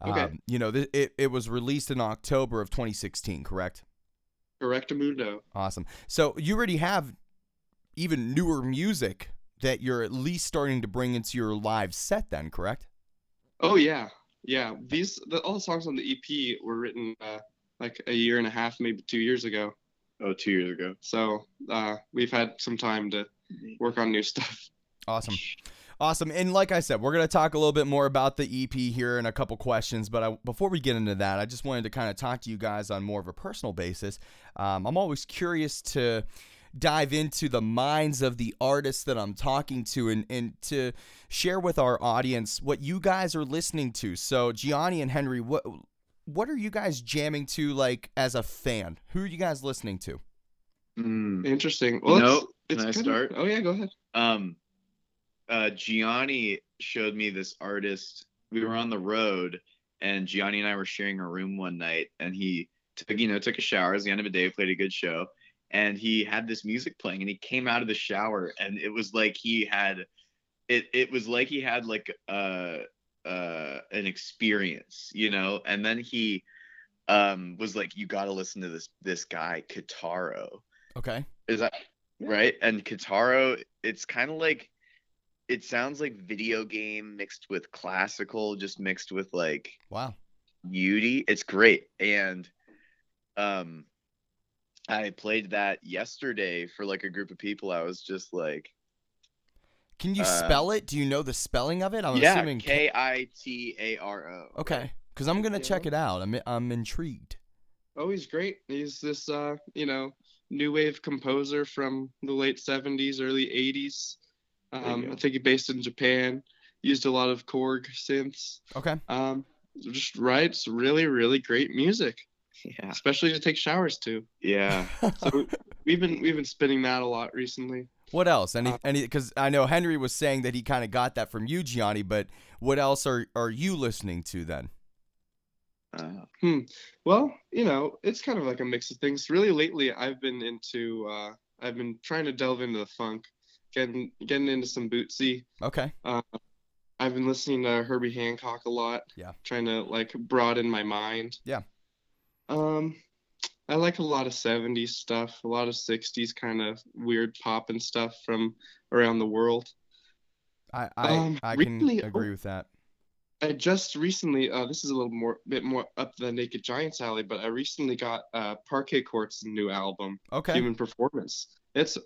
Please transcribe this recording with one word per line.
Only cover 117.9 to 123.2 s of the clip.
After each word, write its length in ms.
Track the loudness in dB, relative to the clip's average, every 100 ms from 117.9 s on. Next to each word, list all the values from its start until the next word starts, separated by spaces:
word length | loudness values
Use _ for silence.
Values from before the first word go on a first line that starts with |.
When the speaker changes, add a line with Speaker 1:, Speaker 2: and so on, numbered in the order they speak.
| -8 -2 -2 -2 -6 -12 -14 -12 -6
Speaker 2:
Okay. 240 | -2 -2 -2
Speaker 1:
Um, 380 | -2 0 -2 -6 _ _ -14
just 380 | -8 -6 -4 0
writes 500 | 4 6 4 2 -4
really, 380 | 2 4 6 6
really 320 | 6 6 4
great 320 | 4 2 2
music, 460 | 4 4 4 2 -2 -12 _ _ -18 -16
Speaker 3:
Yeah. 240 | -12 -8
Speaker 1:
especially 420 | -2 2 4